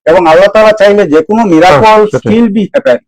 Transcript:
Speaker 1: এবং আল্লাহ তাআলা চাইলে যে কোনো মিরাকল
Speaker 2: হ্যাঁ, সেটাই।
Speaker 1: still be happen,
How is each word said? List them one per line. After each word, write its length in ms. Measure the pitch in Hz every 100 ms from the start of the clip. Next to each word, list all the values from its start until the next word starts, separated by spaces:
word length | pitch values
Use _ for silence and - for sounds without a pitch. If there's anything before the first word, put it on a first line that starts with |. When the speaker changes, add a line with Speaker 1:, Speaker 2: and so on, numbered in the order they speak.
| -
Speaker 1:
এবং 220 | 175 170
আল্লাহ 220 | 160 196
তাআলা 220 | 214 214
চাইলে 360 | 214 196 202 185
যে 140 | 151
কোনো 240 | - 214 220
মিরাকল 380 | 160 180 143
Speaker 2:
হ্যাঁ, 220 | 220 214 214
সেটাই। 280 | - -
Speaker 1:
still 160 | 220 233
be 120 | 202
happen, 340 | 196 - - 120